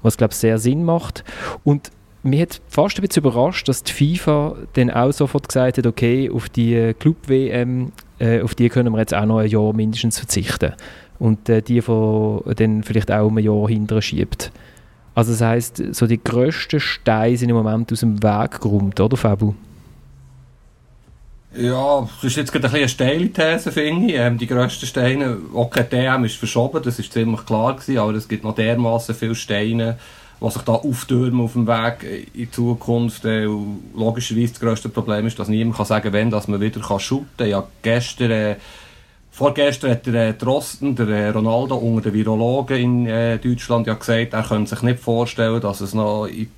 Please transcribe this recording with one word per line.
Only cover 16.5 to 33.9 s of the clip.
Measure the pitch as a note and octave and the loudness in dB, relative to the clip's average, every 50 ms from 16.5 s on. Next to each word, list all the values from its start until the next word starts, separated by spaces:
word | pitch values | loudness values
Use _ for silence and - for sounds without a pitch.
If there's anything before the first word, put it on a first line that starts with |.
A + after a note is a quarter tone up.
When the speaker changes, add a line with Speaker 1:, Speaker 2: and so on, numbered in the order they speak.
| D#3+ - - - - D3 | 0 -2 -4 -2 -2 -2
Speaker 1:
Steine | - - - - - A#2+ A2 A2 A2+ A#2 B2 | -2 -2 -6 -2 0 2 2 4 4 2 2
sind | A#2+ B2 A#2+ | 2 2 2
im | A#2 | 2
Moment | A#2 G#2+ A2 A2 A2+ A#2 - | 2 2 2 0 0 0 -2
aus | A#2 - | -2 0
dem | - A2+ G#2+ G#2 | 2 2 2 4
Weg | G#2+ G#2+ G#2 G#2 A2 - - - | 2 2 2 2 0 -2 -4 -2
geräumt, | - A2 G2+ G2+ G2+ G2 G2 - | 0 2 2 2 2 0 2 2
oder | F#2+ A2 - | 2 2 2
Fabu? | - - A2 G2+ G2 G#2+ G#2 G#2 - - - - - - - - - - - - - - - - - - - - _ - - _ _ _ _ - - _ - - - - - - - _ - - | 2 2 2 2 2 2 0 0 -4 -10 -20 -20 -20 -20 -20 -20 -20 -20 -20 -20 -20 -20 -20 -20 -20 -20 -20 -20 _ -20 -20 _ _ _ _ -20 -20 _ -20 -20 -20 -20 -20 -20 -20 _ -18 -6
Speaker 2:
Ja, | B2 A#2+ B2 B2+ B2+ C3+ C#3+ C#3+ C#3 | -2 -2 0 0 0 2 2 2 2
das | B2 - - - - | 0 -4 -8 -4 -2
ist | B2+ B2 | -2 0
jetzt | D3+ C#3+ C3 | 0 -4 -2
gerade | - D3 C3 | -2 0 0
ein | B2 | 2
bisschen | A#2+ D3+ C#3 A#2+ - - B2+ | 2 2 0 0 0 0 2
eine | B2+ C#3+ E3 F3+ - | 2 2 2 0 -2
steile | - - D#3+ D#3+ E3 D#3+ | 0 2 2 2 2 0
These, | - D#3+ | -2 -4
finde | C3 D#3+ D3+ D3+ D#3+ F3+ G#3+ A#3 | -2 -2 -2 0 0 0 0 2
ich. | E3 B2+ | 2 2
Ähm, | A#2+ B2 A#2+ A2+ | 2 2 0 0
die | A#2+ A2+ | -2 0
grössten | C3 B2 B2 - - - - | 2 2 2 0 -2 -6 -10
Steine, | A#2+ - C3+ B2 B2+ C3 C#3+ C#3 B2+ A#2 G2 D#2+ - | -6 -2 0 0 2 2 0 0 -2 -2 -6 -8 -6
okay, | - A#2+ A#2+ A#2+ - C#3 - | -2 -2 -2 0 0 0 0
die | - C3 | 2 0
D | B2 B2+ | 0 2
M | C3 C3 C3 A#2+ | 2 2 2 0
ist | A2 - | -2 -2
verschoben, | - - A2 - B2 A#2+ C3 D3 D3+ | -4 -6 -2 0 0 0 2 -2 -2
das | C3+ B2+ A#2+ - | -2 -2 -4 -4
ist | G#2+ - | -8 -4
ziemlich | - A#2 A2+ A2+ A2+ A2 - | -2 -2 0 0 -2 -4 -2
klar | - A2+ A2 A2+ B2+ C3+ | -2 0 0 2 0 -2
gewesen, | C3 - - C3+ A#2+ | -4 -4 -2 0 0
aber | G#2+ G#2+ G#2+ | 0 0 -2
es | G#2+ G2+ | -4 -4
gibt | - A2 G#2 | -6 -8 -6
noch | - G#2+ G#2+ | -6 -6 -2
dermassen | - A2 A2+ A#2 A#2 A#2+ A#2 A2+ A2+ A2+ - A2 | 0 0 0 2 2 0 0 0 -2 -2 -4 -6
viele | - A#2 A2+ A2+ | -4 -4 -4 -4
Steine, | A2 - - G#2+ G2+ G#2+ A2 A2+ A#2 A2+ A2+ A#2 A#2+ - - - - - - - - | -6 -4 -4 -2 -2 0 0 0 0 -2 -2 -4 -6 -12 -20 -20 -20 -20 -20 -12 -6
die | - A2+ | -6 -4
sich | - B2 | -4 -4
da | - - | -2 0
auftürmen | A#2 A#2 - D3 B2 A#2+ - - B2+ B2 B2+ B2 A#2+ B2 | 0 0 0 -2 -4 -4 -2 0 0 2 2 2 0 0
auf | A#2+ A2+ | 0 0
dem | - B2 A2+ A2 | 0 0 2 2
Weg | A#2 A2+ A2+ A#2 A2+ - - - G2 - - - - | 2 2 0 -2 -4 -4 -10 -10 -10 -10 -12 -14 -10
in | - A#2+ A#2+ | -10 -10 -8
Zukunft. | - - A#2+ A#2+ A#2+ A#2 - - A#2+ A#2 A#2+ A2+ - - - | -4 -2 0 0 0 -2 -2 0 0 0 0 -2 -4 -4 -4
Äh, | A2+ A2 A2 G#2+ | -2 0 0 0
und | G#2+ G#2 G#2 G#2 G2+ G2+ G2 - - | -2 -2 -4 -6 -8 -8 -12 -14 -14